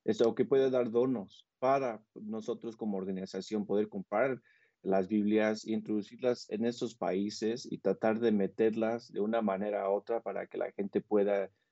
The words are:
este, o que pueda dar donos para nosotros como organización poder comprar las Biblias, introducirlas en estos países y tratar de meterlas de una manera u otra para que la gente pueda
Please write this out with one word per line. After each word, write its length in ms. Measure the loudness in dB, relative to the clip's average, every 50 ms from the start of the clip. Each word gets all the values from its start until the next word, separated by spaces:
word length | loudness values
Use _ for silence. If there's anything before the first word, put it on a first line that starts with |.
| -2
este, 220 | -2 2 4 4
o 100 | 4 4
que 80 | 2 0
pueda 260 | 2 4 4 4 4
dar 220 | 4 2 0 2
donos 560 | 2 2 2 2 2 -2 -4 -8 -14 -20 -20 _ _ _
para 440 | 2 2 2 2 2 -2 -4 -6 -12 _ _
nosotros 640 | -14 -10 -8 -8 -6 -6 -6 -6 -6 -8 -10 -10
como 220 | -6 -4 -4 -2 -2
organización 680 | -2 -4 -4 -4 -6 -6 -6 -8 -6 -4 -4 -4 -2
poder 220 | 0 0 0 0 0
comprar 540 | -4 -10 -6 -2 0 0 2 0 0 -4 -8 _ _ _ _ _ _ _ -2
las 220 | 0 2 2 2 2
Biblias, 580 | 2 0 2 2 2 4 4 2 0 -2 -4
introducirlas 840 | -4 -4 -4 -4 -2 -4 -4 -4 -6 -8 -4 -2 0 0 -2 -4 -6
en 140 | -6 -2 -2
estos 280 | -2 -2 -2 -4 -6 -6
países 760 | -4 -2 -2 0 0 0 -2 -4 -2 -2 -2 -2 -2 -6 -8
y 100 | -10 -4
tratar 400 | 0 0 0 2 2 0 2 2
de 120 | 2 2
meterlas 800 | 4 4 2 0 0 2 2 2 2 2 0 -2 -2 -4 -6 -8
de 80 | -4 -2
una 220 | -2 0 0 0
manera 480 | 0 0 0 0 -2 -2 -2 0 0 0
u 40 | 0
otra 280 | 0 0 -2 -4 -4
para 240 | -4 -4 -6 -6 -8
que 140 | -8 -6 -6
la 120 | -6 -4
gente 300 | -4 -6 -6 -4 -2 -4
pueda 480 | -2 0 2 2 2 2 2 0 -2 -4 -8 _ _ _